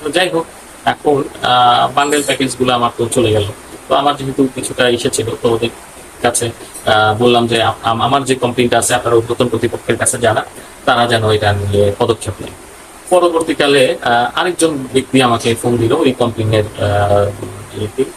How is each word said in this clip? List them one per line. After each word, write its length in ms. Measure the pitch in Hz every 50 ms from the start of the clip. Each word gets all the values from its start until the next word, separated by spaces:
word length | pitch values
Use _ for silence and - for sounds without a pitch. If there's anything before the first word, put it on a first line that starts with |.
| -
তো 60 | 151
যাই 200 | 139 170 185 175
হোক, 160 | 160 165 - - - - - - - - -
এখন, 380 | - - - - 151 147 135 - - - -
আহ, 500 | - - 127 127 123 120 120 120 - 135 131
বান্ডেল 280 | 143 143 147 147 147 143
প্যাকেজগুলো 500 | - 135 - 135 127 - - 127 127 127
আমার 180 | 120 120 120 - -
তো 100 | 120 113
চলে 240 | - 131 117 110
গেল। 140 | 107 107 104 101 - - - - - - - -
তো 80 | -
আমার 200 | 143 143 143 143
যেহেতু 320 | 139 135 135 131 139 135 127 -
কিছুটা 340 | 131 117 - - - 127 123
এসেছিল, 380 | 120 120 - 135 - - - 110 107 -
তো 120 | - 120 113
ওদের 160 | 113 117 113 - - - - - - - - - -
কাছে, 300 | - 120 120 - 120 117 113 - - - - - -
আহ, 320 | - 110 107 107 107 107 107
বললাম 300 | 123 123 120 120 120 113
যে 160 | 117 113 110
আম-, 120 | - - - -
আম-, 180 | 117 113 113
আমার 220 | 120 123 135 139 135
যে 120 | 123 131
কমপ্লেনটা 420 | 127 - 120 120 127 123 120 - 117
আছে 180 | 113 - 127
আপনারা 200 | - - 120 117
ঊর্ধ্বতন 320 | 117 113 117 120 - 127 120
কর্তৃপক্ষের 500 | 113 110 113 113 - - - - 117 110
কাছে 200 | - - - 117
জানান, 260 | 117 110 107 - - - - - - - - - -
তারা 220 | - 127 120 120 117
যেন 240 | 120 113 110 107
এটা 220 | 107 104 107 104 101
নিয়ে 420 | 98 101 98 101 101 101 101 101 -
পদক্ষেপ 340 | 120 117 113 - - 104 98 -
নেয়। 100 | - - - - - - - - - - - - - -
পরবর্তীকালে, 880 | 180 180 175 175 165 160 - - 147 - 151 143 143 143 127 127 127 123
আহ, 380 | - 127 120 120 120 120 - 156
আরেকজন 380 | 165 180 170 - 165 160 156 139 131 123 113
ব্যক্তি 280 | 131 123 - - 131
আমাকে 340 | 131 - 120 - - 123 117
ফোন 220 | - - 123 120 117
দিল 140 | 113 113
ওই 200 | 117 - - 135
কমপ্লেনের, 520 | 127 - 123 113 - - 110 104 110 107 104
আহ, 1160 | - - - 113 104 104 104 101 101 101 104 101 101 101 - - - - - - - - 98
ইয়েতে। 240 | 107 104 - - 131 - -